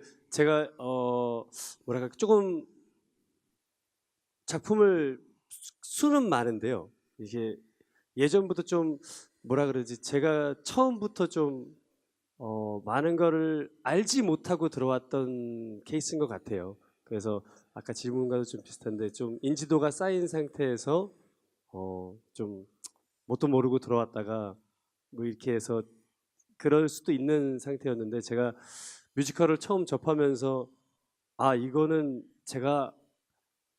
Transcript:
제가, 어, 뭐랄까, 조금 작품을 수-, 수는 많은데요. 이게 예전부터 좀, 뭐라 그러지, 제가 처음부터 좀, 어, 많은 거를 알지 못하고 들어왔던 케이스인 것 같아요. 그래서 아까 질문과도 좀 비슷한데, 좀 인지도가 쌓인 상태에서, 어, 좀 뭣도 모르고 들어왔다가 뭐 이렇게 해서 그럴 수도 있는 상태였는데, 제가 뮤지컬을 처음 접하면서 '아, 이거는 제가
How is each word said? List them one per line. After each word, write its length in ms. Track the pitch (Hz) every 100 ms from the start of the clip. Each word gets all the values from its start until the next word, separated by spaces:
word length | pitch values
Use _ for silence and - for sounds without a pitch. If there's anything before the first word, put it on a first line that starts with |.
| - _ -
제가, 400 | - 151 151 147 -
어, 680 | 127 127 123 123 120 117 - - - -
뭐랄까, 240 | - 123 123 -
조금 480 | 208 214 196 165 - _ _ _ _ _ _ _ _ _ _ _ _ _ _ _ _ _ -
작품을 760 | 165 - 214 202 175 143 127 - _ _
수-, 240 | - - _
수는 460 | - - 294 285 233
많은데요. 600 | 131 120 110 110 113 - _ _ -
이게 380 | 107 117 110 - _ _ _ _ _ -
예전부터 460 | 147 196 190 180
좀, 360 | 170 175 160 143 - - - _
뭐라 240 | - 131 143
그러지, 340 | 131 117 120
제가 560 | - 143 156 151 147 -
처음부터 640 | - - 262 226 208 - 175
좀, 500 | 165 147 131 123 - _ _ _ _ _ -
어, 420 | 117 110 107 104 104
많은 300 | 123 160 170
거를 540 | 170 160 160 156 139 _
알지 400 | - 165 214 262
못하고 480 | 202 160 - 170 160
들어왔던 1120 | - 131 127 - 139 127 127 120 117 113 104
케이스인 340 | - 151 - 160
것 80 | 139
같아요. 500 | 101 - 101 90 104 _ _
그래서 380 | - 110 107 104 - - _
아까 180 | - -
질문과도 520 | 117 123 127 127 123
좀 180 | 117 107
비슷한데, 480 | - - 113 107 107
좀 280 | - 120 117
인지도가 480 | 135 147 147 156 147
쌓인 360 | 143 190 185 175
상태에서, 840 | 160 147 - 135 120 - 165 202 _ _ _ _ _ _
어, 440 | 95 95 92 92 107 _
좀 340 | - 107 98 98 _ - _ _ _ -
뭣도 200 | 127 147
모르고 320 | 131 123 127
들어왔다가 800 | 123 120 113 113 104 110 104 95 _ _ _ _ _
뭐 140 | 117
이렇게 280 | 120 110 135
해서 300 | 117 110 113 110 _ _ _ _ _ _ _
그럴 300 | 151 151 156
수도 240 | - -
있는 460 | 139 139 151 139 127
상태였는데, 600 | 139 139 139 117 110 117
제가 320 | - 120 123 120 - - - - _
뮤지컬을 440 | - 139 - 165 156
처음 280 | - 196 170
접하면서 840 | 131 - 151 143 127 135 131 117 _ _ _ _ _ _ -
'아, 160 | 131
이거는 720 | 127 127 143 156 160 147 123 - _
제가 500 | - 131 131 143 135 - _ _ _ _ _ _ _